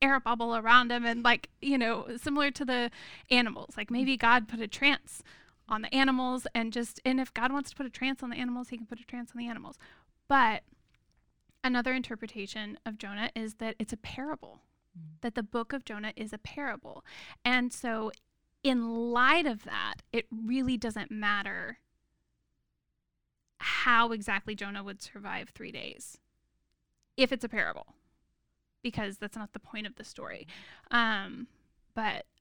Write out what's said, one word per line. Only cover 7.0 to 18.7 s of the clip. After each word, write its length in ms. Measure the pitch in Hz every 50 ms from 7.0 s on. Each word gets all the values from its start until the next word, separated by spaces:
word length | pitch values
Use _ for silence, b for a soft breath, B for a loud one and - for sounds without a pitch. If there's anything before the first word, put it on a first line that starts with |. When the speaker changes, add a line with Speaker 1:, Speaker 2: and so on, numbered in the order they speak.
| -
Speaker 1:
and 140 | 254 262 262
if 140 | 262 - -
God 200 | 220 233 254 269
wants 180 | 285 269 -
to 60 | -
put 100 | - 277
a 40 | 247
trance 320 | - - 254 269 269 - 269
on 80 | 240
the 60 | 233
animals, 320 | - 254 247 240 247 247 -
he 80 | 254
can 100 | 233 233
put 140 | - 233 233
a 40 | 240
trance 260 | - - 247 240 240
on 80 | - 240
the 100 | 240 233
animals. 300 | 233 - - - - B B B B B B B _ _ _ -
But 340 | 277 269 247 220 214 - - _ _ _ _ _ _ _ _ _ _ _ _ _ _ _ _ _ _ _ -
another 300 | 254 247 247 233 254 254
interpretation 840 | 254 247 - 240 214 - 214 - 233 196 196 - 226 208 208 208 - -
of 140 | 226 214 214
Jonah 320 | - 196 202 208 220 240 -
is 200 | 226 220 220 214
that 220 | - 226 226 214 -
it's 140 | 220 - 240
a 60 | 208
parable, 640 | - - - - 262 294 311 - - - - - _ _ _ _ _ _ -
Speaker 2:
Mm. 240 | 175 160 156 156 - -
Speaker 1:
that 120 | 240 220
the 80 | - 220
book 300 | 208 - 233 226 - 277
of 120 | 269 -
Jonah 280 | - 220 208 208 214 -
is 180 | - 214 214 220
a 60 | 214
parable. 640 | - - - 285 285 262 214 - - - - - B B B B B B B B -
And 280 | 247 254 254 247 247 -
so 400 | - - 240 226 226 220 220 - - _ _ _ _ _ _ _ _ -
in 320 | 277